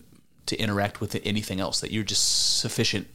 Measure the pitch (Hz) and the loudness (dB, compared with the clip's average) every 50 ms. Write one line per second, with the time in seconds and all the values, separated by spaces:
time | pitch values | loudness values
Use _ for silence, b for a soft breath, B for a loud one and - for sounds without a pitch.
0 | - - - - - - - - - - - - 107 107 104 101 101 101 - - | -20 -20 -20 -20 -20 -20 -20 -10 -6 -6 -2 -2 0 0 2 2 0 0 0 -4
1 | 110 101 - 113 - 104 104 107 101 - 98 92 98 80 - - - - - 110 | -6 -4 -4 -4 -2 0 0 0 -2 -2 -2 -2 -2 0 -2 -2 -4 -2 -2 -2
2 | 104 95 104 - - - - - - - - - - 120 - - 117 - - 101 | -2 0 2 2 2 4 4 4 4 4 2 2 0 0 0 2 2 2 2 0
3 | 98 - - | -4 -6 -12